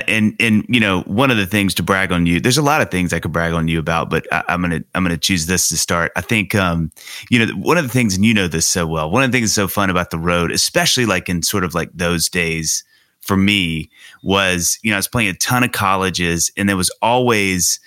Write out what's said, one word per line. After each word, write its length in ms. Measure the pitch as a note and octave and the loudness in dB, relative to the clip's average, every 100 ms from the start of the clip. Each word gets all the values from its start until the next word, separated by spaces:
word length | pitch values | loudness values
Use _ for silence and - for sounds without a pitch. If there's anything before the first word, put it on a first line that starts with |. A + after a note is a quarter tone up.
| - | 0
and, 260 | A2 G#2+ - | 2 0 2
and, 260 | A2+ G#2+ - | 2 2 2
you 100 | A#2+ | 2
know, 220 | G#2 F#2 | 2 2
one 280 | - G2 C3+ | 0 2 2
of 60 | A2+ | 2
the 100 | F#2 | 2
things 280 | G#2 G2 - | 2 0 0
to 80 | |
brag 300 | E2+ F#2+ F#2 | 0 2 2
on 120 | F2 E2+ | 2 2
you, 140 | E2+ | 2
there's 180 | B2 C3 | 2 2
a 40 | |
lot 180 | C#3+ D3+ | 2 2
of 80 | A2 | 0
things 220 | F2+ F2 | 0 -2
I 80 | E2 | -2
could 140 | E2 | -2
brag 180 | E2 E2+ | -2 0
on 160 | E2 D#2+ | 0 0
you 100 | E2 | 0
about, 320 | D#2 E2 - | 0 -2 0
but 160 | D#2+ - | -2 -2
I, 120 | E2+ - | -4 -2
I'm 140 | F2 | -2
gonna, 200 | F2 D#2+ - F2+ | -2 -4 -4 -2
I'm 80 | |
gonna 140 | F2+ E2 | -2 -2
choose 280 | - F#2 D#2+ | -2 -2 0
this 220 | F2+ - | 0 0
to 80 | E2 | -2
start. 360 | - F2 E2 - | -2 -2 -2 -4
I 60 | |
think, 340 | - A2+ F#2 G#2 | -2 -2 0 0
um, 340 | F2+ E2+ D#2 - - - - | 2 0 -4 -8 -18 -14 -2
you 160 | A#2+ A2 | 0 0
know, 60 | |
one 240 | F#2+ - E3+ | -2 0 0
of 60 | |
the 60 | B2+ | 0
things, 260 | B2+ A2+ F#2+ | 0 0 2
and 80 | |
you 100 | A2 | 2
know 140 | G#2+ F2+ | 2 0
this 180 | D#2+ - | 0 0
so 220 | F#2 D#2+ | -2 -2
well, 240 | D#2+ D#2 | -2 0
one 100 | A#2 | 0
of 80 | C3 | 2
the 80 | B2 | 0
things 120 | A2 | 0
that's 60 | G#2+ | 0
so 120 | F#2+ | -2
fun 220 | - F#2+ | 0 0
about 200 | F2+ F2 | 0 -2
the 80 | E2 | -4
road, 340 | E2+ F2 F2 | 0 0 0
especially, 540 | - - F3 E3+ - A2 | -2 0 0 0 0 0
like, 220 | F#2 F2+ | 0 -2
in 160 | F2 | -4
sort 220 | - G2+ F2+ | -2 -2 -2
of, 100 | E2+ | -4
like, 140 | - | -6
those 360 | E2+ F2 E2+ - | -4 -2 0 -2
days 560 | F2+ E2 E2 D#2 - - _ _ _ | -2 -2 -2 -4 -6 -8 _ _ _
for 160 | - F#2+ | -2 2
me, 540 | G2 G2+ E2+ D#2+ D2+ _ - - | 4 2 0 -4 -8 _ -20 -10
was, 560 | F2+ G2 F#2 F2+ E2+ - | 0 2 2 0 -2 -2
you 60 | A2 | -2
know, 60 | G2 | -2
I 40 | |
was 100 | - | -2
playing 200 | B2 G2+ | -2 -2
a 40 | |
ton 320 | F2 - B2+ B2 | -2 -2 0 0
of 80 | |
colleges, 760 | - G2 F#2+ F#2+ E2+ F2 E2+ - - | 0 0 0 0 0 -2 0 -2 -2
and 140 | G2+ | 0
there 80 | F#2+ | 0
was 120 | F2+ - | -2 -2
always, 800 | A2 B2 B2 G#2+ G2 F#2 F2 - | 0 2 2 2 2 0 -2 -4